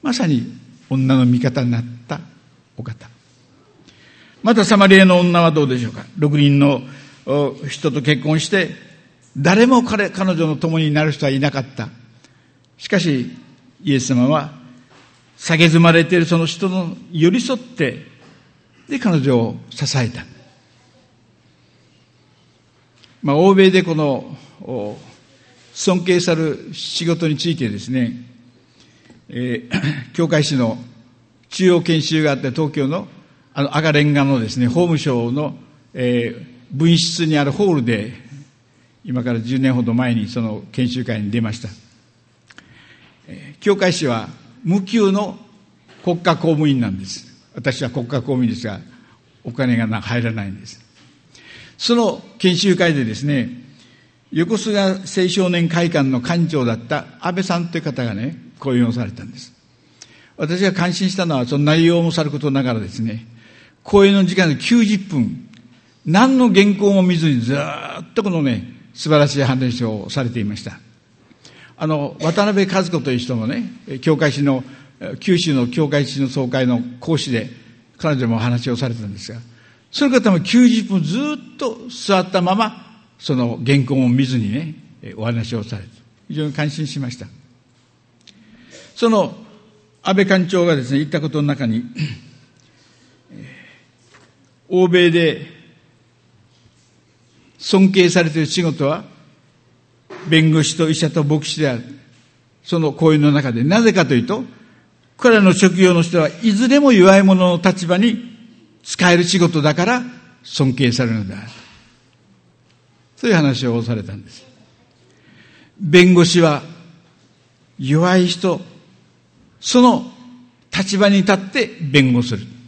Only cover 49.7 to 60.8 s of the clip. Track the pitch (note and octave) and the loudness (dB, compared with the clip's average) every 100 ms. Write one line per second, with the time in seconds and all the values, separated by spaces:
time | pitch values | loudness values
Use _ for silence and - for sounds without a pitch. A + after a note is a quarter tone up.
49.7 | A#2 A2+ G#2+ G#2 A#2+ A#2 A2 G2 F#2+ - | 0 -2 -4 -4 -4 -4 -6 -8 -12 -16
50.7 | - _ _ _ _ _ - - - - | -20 _ _ _ _ _ -20 -20 -20 -20
51.7 | _ - A#3+ A3 - - - F#3+ F3 G3 | _ -2 0 0 -4 -14 -2 0 2 2
52.7 | F#3 F3 D3 A#2 G#2+ C#3+ C#3+ A2 - - | 2 2 0 -2 -4 -4 -2 -4 -10 -20
53.7 | - - _ _ _ _ D3+ E3+ G#3+ A3 | -20 -20 _ _ _ _ -4 -2 -2 -2
54.7 | G#3 G3 F#3+ F#3+ - F#3 F3+ F#3 F3 E3 | 0 0 -2 -6 -2 0 0 0 0 0
55.7 | E3+ E3+ D#3 C3+ B2+ B2 F3 D#3+ D#3 A#2+ | 0 0 0 0 -2 -2 -2 0 0 -2
56.7 | A2 A#2 D3+ - - E3 F3+ F#3 F3 E3+ | -4 -4 -6 -8 -10 -6 -4 -4 -4 -4
57.7 | E3 D#3 B2+ A#2+ G2+ B2 E3 - - C3+ | -6 -8 -6 -6 -6 -8 -10 -20 -12 -2
58.7 | B2 A#2 A#2+ G#2 - G2 - - _ _ | 0 0 0 -6 -10 -16 -18 -20 _ _
59.7 | _ _ _ - _ _ - D#3 F3+ F#3+ | _ _ _ -20 _ _ -10 -6 0 0
60.7 | F3+ | 0